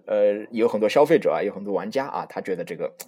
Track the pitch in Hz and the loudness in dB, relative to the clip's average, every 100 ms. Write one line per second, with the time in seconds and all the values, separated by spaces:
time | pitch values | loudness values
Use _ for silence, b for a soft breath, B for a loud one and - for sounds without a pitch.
0 | - 104 104 104 107 113 117 104 107 143 | -2 2 2 2 -4 0 0 2 2 4
1 | 147 147 - 80 98 95 101 92 101 131 | 6 4 2 0 -2 -6 -4 -4 -4 -4
2 | 139 - - 98 - 90 87 82 80 - | -4 -6 -8 -8 -6 -6 -6 -8 -8 -10